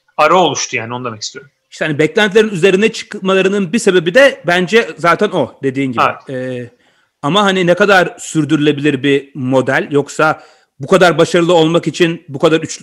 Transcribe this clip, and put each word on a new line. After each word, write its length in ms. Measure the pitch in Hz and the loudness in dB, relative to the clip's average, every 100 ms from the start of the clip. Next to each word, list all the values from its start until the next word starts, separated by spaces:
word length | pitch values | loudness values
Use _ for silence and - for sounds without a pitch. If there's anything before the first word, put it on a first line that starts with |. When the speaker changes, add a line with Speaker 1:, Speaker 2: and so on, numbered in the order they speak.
| _ - | _ 0
Speaker 1:
ara 180 | 151 185 | 2 4
oluştu 420 | 160 127 - 123 | 2 -2 -6 -8
yani 160 | 110 | -8
onu 120 | 123 123 | -10 -10
demek 160 | 110 | -10
istiyorum. 300 | - - - _ _ | -14 -16 -20 _ _
Speaker 2:
İşte 140 | - 160 | -8 -4
hani 140 | 143 | 0
beklentilerin 500 | 156 214 208 214 220 | 0 2 2 2 2
üzerine 420 | 190 190 185 226 | 2 0 2 0
çıkmalarının 840 | 226 - 208 190 190 190 202 180 | -2 -14 -8 -2 0 0 -2 -2
bir 60 | 226 | -2
sebebi 340 | 202 180 165 | 0 0 2
de 300 | 180 185 180 160 | 4 2 2 -2
bence 420 | 175 185 226 160 - | -2 2 0 0 -2
zaten 320 | 170 165 208 | 0 0 0
o 260 | 175 120 - | -2 -4 -4
dediğin 280 | 135 127 135 | -6 -4 -4
gibi. 120 | 120 135 - - | 0 -2 -2 -10
Speaker 1:
Evet. 0 | |
Speaker 2:
Ee, 420 | 131 127 123 120 _ _ _ _ _ | -10 -8 -10 -12 _ _ _ _ _
ama 220 | 143 190 | -2 0
hani 240 | 202 185 175 | 2 2 2
ne 60 | |
kadar 420 | 175 202 190 170 - | 2 4 4 2 -4
sürdürülebilir 840 | - 160 143 151 147 135 147 135 | -6 -4 0 0 0 0 0 0
bir 280 | 139 139 139 | 0 0 -2
model 540 | 151 127 131 127 143 143 | -8 -2 0 0 -2 0
yoksa 520 | 139 139 - 156 - - _ _ - | -2 -2 -2 0 -2 -8 _ _ -10
bu 80 | 135 | 0
kadar 300 | 185 175 156 | 4 4 2
başarılı 360 | 170 175 170 | 2 2 2
olmak 340 | 175 156 165 160 | 2 4 0 -2
için 380 | - 170 165 - | 0 -2 -2 -10
bu 120 | 131 | -2
kadar 220 | 165 156 | 0 0
üç-, 200 | - - | -2 -12